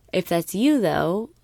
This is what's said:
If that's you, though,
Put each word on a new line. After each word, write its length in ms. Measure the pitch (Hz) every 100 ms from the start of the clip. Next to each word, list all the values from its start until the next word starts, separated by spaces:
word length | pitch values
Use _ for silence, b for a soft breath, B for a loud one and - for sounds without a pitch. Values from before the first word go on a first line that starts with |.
| b
If 140 | 185 -
that's 280 | 170 170 190
you, 240 | 277 285
though, 520 | 175 147 156 196 226 _